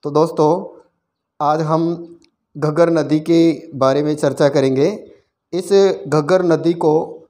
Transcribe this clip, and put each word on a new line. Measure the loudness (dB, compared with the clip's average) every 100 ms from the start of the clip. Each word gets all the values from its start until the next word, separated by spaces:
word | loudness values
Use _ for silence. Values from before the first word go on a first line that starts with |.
तो | -2
दोस्तों, | 0 0 2 0 0 -4 -18 _ _ _ _ _ _
आज | -2 -2
हम | -2 -2 -2 -6 -12 -20 _ _ _ -8
घग्गर | -6 2 2
नदी | 2 0 -2
के | 2 2 4 0 -8 -2
बारे | 0 2
में | -2 -2
चर्चा | -2 0 0
करेंगे। | 2 0 2 0 -2 -14 -20 _ _ _
इस | -8 0 2 2 0 -2
घग्गर | -2 2 0 2
नदी | 0 0 0
को | 0 0 -4 -12 _